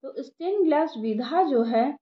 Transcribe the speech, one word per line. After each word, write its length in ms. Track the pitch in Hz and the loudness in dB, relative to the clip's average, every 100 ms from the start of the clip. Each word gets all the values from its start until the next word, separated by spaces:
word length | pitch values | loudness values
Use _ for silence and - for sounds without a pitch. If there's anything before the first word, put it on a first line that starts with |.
तो 200 | 269 - | -12 -12
स्टेन 420 | 254 _ 339 415 | -12 _ -4 2
ग्लास 300 | 330 294 320 226 | 2 2 0 -4
विधा 440 | 220 214 247 330 | -4 -4 -2 0
जो 200 | 349 247 | 2 2
है 340 | 233 226 262 294 | 2 2 0 -4